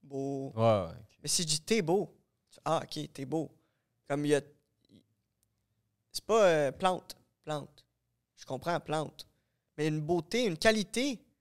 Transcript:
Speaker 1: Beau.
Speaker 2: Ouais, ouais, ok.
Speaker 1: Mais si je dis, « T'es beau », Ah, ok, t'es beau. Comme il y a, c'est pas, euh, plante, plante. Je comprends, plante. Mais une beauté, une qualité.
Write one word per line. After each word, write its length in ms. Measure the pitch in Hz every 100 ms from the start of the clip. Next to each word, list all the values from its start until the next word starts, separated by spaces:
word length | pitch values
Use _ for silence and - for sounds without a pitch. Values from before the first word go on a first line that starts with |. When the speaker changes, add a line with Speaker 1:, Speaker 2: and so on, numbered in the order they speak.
Speaker 1:
Beau. 480 | 147 135 139 139 135 110
Speaker 2:
Ouais, 60 |
ouais, 240 | 113 107 87
ok. 260 | 82 - _
Speaker 1:
Mais 60 | 147
si 120 | -
je 40 | 165
dis, « 140 | 151
T'es 200 | - 226
beau », 300 | 160 185 190 - _ _ _ -
Ah, 180 | - 156
ok, 260 | 143 - 147
t'es 120 | - 135
beau. 260 | 156 143 _ _ _ _ _ _
Comme 180 | 143 147
il 40 |
y 60 | 147
a, 60 | 139 _ _ _ _ - _ _ _ _ _ _ _ _ _ _ _
c'est 120 | -
pas, 220 | - 220 196
euh, 260 | 160 139
plante, 460 | - 185 185 - - _ _
plante. 420 | - 151 143 _ _ _ _ _ _ _
Je 80 | -
comprends, 340 | 131 - 170
plante. 480 | 151 151 147 - - _ _ _ _ -
Mais 100 | 151
une 120 | 156
beauté, 440 | 151 175 160 226 240
une 120 | 160
qualité. 640 | 220 220 190 - 277 233 _ _